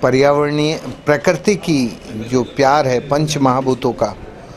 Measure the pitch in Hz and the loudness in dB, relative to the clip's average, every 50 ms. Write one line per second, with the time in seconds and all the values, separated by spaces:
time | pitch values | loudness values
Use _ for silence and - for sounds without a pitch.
0 | 139 127 127 131 139 143 143 147 147 147 151 151 151 156 160 - - 127 - - | 0 0 2 4 4 4 4 2 2 0 0 0 0 -2 -2 -4 -8 -12 -12 -6
1 | - 147 147 143 - 185 170 180 - 214 202 - - 180 151 135 123 110 - - | 0 0 0 2 2 0 0 0 2 0 0 0 0 0 0 0 0 -2 -4 -8
2 | - - 110 107 110 113 123 127 113 - - 139 135 135 143 151 135 131 123 117 | -14 -12 -12 -10 -6 0 0 0 0 0 0 2 4 4 4 4 2 2 0 -2
3 | 101 - 143 151 156 151 151 143 135 131 123 135 131 131 127 123 135 123 113 - | 0 0 0 0 0 0 0 2 2 2 2 2 0 0 -2 0 0 -2 0 0
4 | 113 101 92 - - - - - - - - | -2 -4 -4 -8 -16 -18 -18 -18 -20 -20 -20